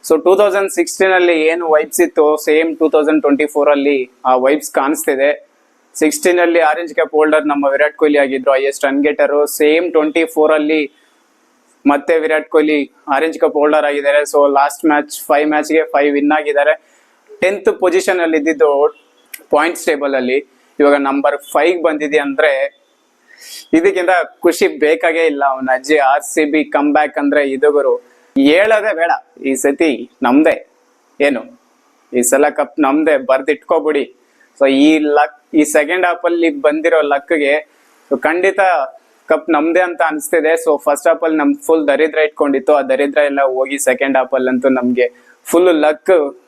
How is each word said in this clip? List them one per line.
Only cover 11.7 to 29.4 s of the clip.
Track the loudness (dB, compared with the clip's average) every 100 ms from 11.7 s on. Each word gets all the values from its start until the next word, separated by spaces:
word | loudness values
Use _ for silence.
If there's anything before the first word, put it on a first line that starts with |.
| _ 0
ಮತ್ತೆ | 0 0 0
ವಿರಾಟ್ | 0 -2 0
ಕೊಹ್ಲಿ | 0 2 0 -4 _ -4
ಆರೆಂಜ್ | -2 -2 -2
ಕಪ್ | -2 2
ಹೋಲ್ಡರ್ | 2 2 0
ಆಗಿದ್ದಾರೆ. | -2 0 0 0
So | 2 2 2
ಲಾಸ್ಟ್ | 0 0 0
ಮ್ಯಾಚ್ | 0 -2 -14 -2
ಫೈವ್ | 0 2
ಮ್ಯಾಚ್ | -2 0 0
ಗೆ | 0
ಫೈವ್ | 0 0 0
ವಿನ್ | 0 -2
ಆಗಿದ್ದಾರೆ. | -2 0 0 -2 _ _ _ _ _ -4
ಟೆಂತ್ | -4 -2 -4 0
ಪೊಸಿಷನ್ | 0 0 0 -2
ಅಲ್ಲಿ | 0 0
ಇದ್ದಿದ್ದು | -2 0 2 2 0 -2 _ _ _ -20 -2
ಪಾಯಿಂಟ್ಸ್ | 0 0 -2 -4
ಟೇಬಲ್ | -2 -2 -2
ಅಲ್ಲಿ, | -2 -4 -6 _ _ 0
ಇವಾಗ | 2 2 0
ನಂಬರ್ | 0 -2 -4 -4
ಫೈವ್ | 0 0 0 -2
ಬಂದಿದೆ | -2 -2 -2 -2
ಅಂದ್ರೆ | -2 0 0 -4 _ _ _ _ _ _ -20 -20 -20 -2 0
ಇದಕ್ಕಿಂತ | 0 0 0 0 -2 _
ಖುಷಿ | -2 0 -2 0
ಬೇಕಾಗೇ | 0 0 0 0 -2
ಇಲ್ಲ. | 0 -2
ಅವ್ನ | -2 -2 -4
ಅಜ್ಜಿ | 0 0 2
ಆರ್ | 0 -2
ಸಿ | -4 -2
ಬಿ | -2 -2
ಕಮ್ | -2 0 0
ಬ್ಯಾಕ್ | -2 -4
ಅಂದ್ರೆ | -2 0 -2
ಇದು | 0 0 2
ಗುರು, | 0 -2 _ _ _ 0 2
ಹೇಳೋದೇ | 2 2 0 0 -2
ಬೇಡ. | -2 -2 _ _